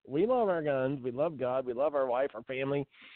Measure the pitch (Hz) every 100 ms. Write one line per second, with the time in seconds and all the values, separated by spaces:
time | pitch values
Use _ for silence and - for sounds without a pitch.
0 | - 139 220 254 208 170 151 135 131 143
1 | 123 120 165 139 123 131 127 120 151 143
2 | 131 120 139 107 120 131 135 143 143 -
3 | -